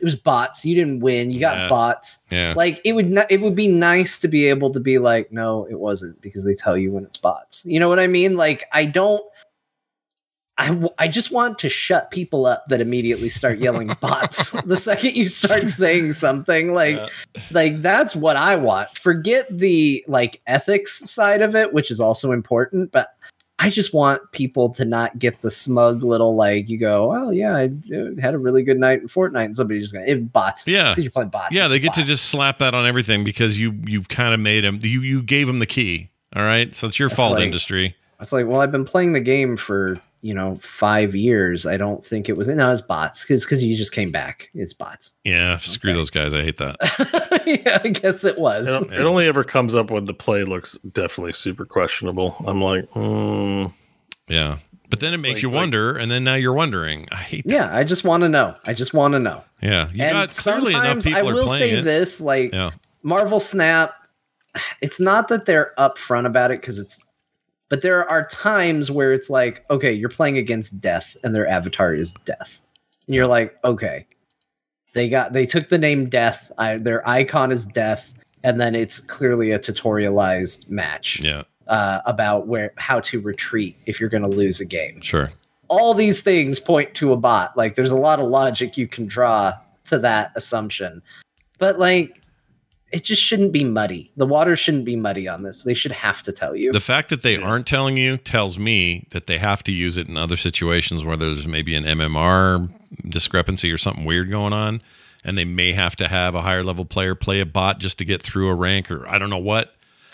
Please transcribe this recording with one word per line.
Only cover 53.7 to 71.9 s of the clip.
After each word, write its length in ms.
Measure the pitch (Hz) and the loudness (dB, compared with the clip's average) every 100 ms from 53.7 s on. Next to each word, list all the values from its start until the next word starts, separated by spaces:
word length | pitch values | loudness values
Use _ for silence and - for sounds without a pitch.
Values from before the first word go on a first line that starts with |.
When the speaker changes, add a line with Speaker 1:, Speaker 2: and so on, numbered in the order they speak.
| - _ _ - - - | -8 _ _ -20 -16 -4
Speaker 2:
Yeah. 300 | 82 76 73 - _ - | -2 0 -4 -12 _ -6
But 100 | 113 | -4
then 140 | 151 | -4
it 40 | 170 | -4
makes 180 | 139 113 | -4 -4
Speaker 3:
Like, 60 | |
Speaker 2:
you 60 | 127 | -2
Speaker 3:
like 60 | 131 | 0
Speaker 2:
wonder, 380 | 175 113 110 127 | 0 0 0 -2
and 140 | 117 | -4
then 140 | 123 | -2
now 100 | 127 | 0
you're 200 | 131 127 | 0 2
wondering. 540 | 135 160 95 80 76 78 | 0 0 -2 -4 -6 -8
I 60 | 92 | -12
hate 260 | 92 156 - | -10 -8 0
that. 80 | |
Speaker 1:
Yeah, 160 | 285 110 101 | 0 0 0
I 80 | |
just 200 | 147 180 | 0 0
wanna 260 | - 170 175 | 2 4 4
know. 260 | 151 104 - - | 4 2 -2 -8
I 80 | |
just 220 | 113 127 160 | -4 0 2
wanna 240 | 143 139 | 4 4
know. 240 | 113 78 - - | 0 -4 -14 -6
Speaker 2:
Yeah, 280 | 101 95 80 | 0 0 0
you 100 | 92 | -2
Speaker 1:
And 100 | 143 | -2
Speaker 2:
got 220 | 202 196 - | 0 -2 -2
clearly 380 | - 302 262 | -2 0 2
enough 120 | 156 - | 2 2
Speaker 1:
sometimes 180 | 139 160 | 0 0
Speaker 2:
people 220 | 156 143 | 2 2
Speaker 1:
I 40 | |
Speaker 2:
are 20 | 117 | 2
Speaker 1:
will 100 | 123 | 2
Speaker 2:
playing 280 | 135 123 110 | 2 2 2
Speaker 1:
say 40 | |
Speaker 2:
it. 40 | |
Speaker 1:
this, 360 | 160 156 180 - | 2 2 0 -2
like, 320 | 156 135 123 | -2 0 0
Speaker 2:
Yeah. 200 | 92 90 - _ _ | -2 -4 -8 _ _
Speaker 1:
Marvel 360 | 147 180 208 208 | -2 0 2 0
Snap, 540 | 208 196 160 160 160 - _ _ _ _ _ - - - | 0 0 4 4 2 -2 _ _ _ _ _ -10 -10 -8
it's 180 | 147 - | -8 0
not 280 | 190 208 226 | 2 2 2
that 180 | 226 - | -2 0
they're 280 | 160 147 - | 0 0 2
upfront 480 | 135 - - 120 123 | 0 0 -4 -2 0
about 240 | 120 123 | 2 0
it, 140 | 127 | -2
'cause 160 | - 101 | -8 -12
it's, 200 | 98 - _ _ _ _ _ _ - | -12 -16 _ _ _ _ _ _ -4
but 120 | 139 | -2
there 240 | 180 180 - | 2 0 2
are 180 | 160 156 | -2 -2
times 600 | - 208 208 175 156 143 | -4 0 0 2 0 -2
where 240 | 143 135 | 0 2
it's 160 | 131 - | 2 0
like, 360 | 131 123 117 - | 0 0 -2 -4
okay, 220 | 143 135 | 0 0
you're 160 | 107 117 | 0 -4
playing 280 | - 151 135 | -2 0 0
against 400 | 113 113 104 98 | -2 -4 -6 -6
Death, 340 | 98 85 - - | -4 -4 -6 -8
and 120 | 120 110 | -2 0
their 120 | 95 | 2
avatar 460 | 92 90 - 92 | 0 -2 0 0